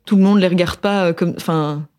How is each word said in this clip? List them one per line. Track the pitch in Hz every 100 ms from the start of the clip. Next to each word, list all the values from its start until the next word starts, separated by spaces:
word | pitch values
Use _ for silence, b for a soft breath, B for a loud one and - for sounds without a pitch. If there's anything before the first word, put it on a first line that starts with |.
tout | - 202
le |
monde | 190 202
les | 185
regarde | 175 175 -
pas, | 202 202 180
euh, |
comme, | 170 175 -
enfin, | - 160 151 147 151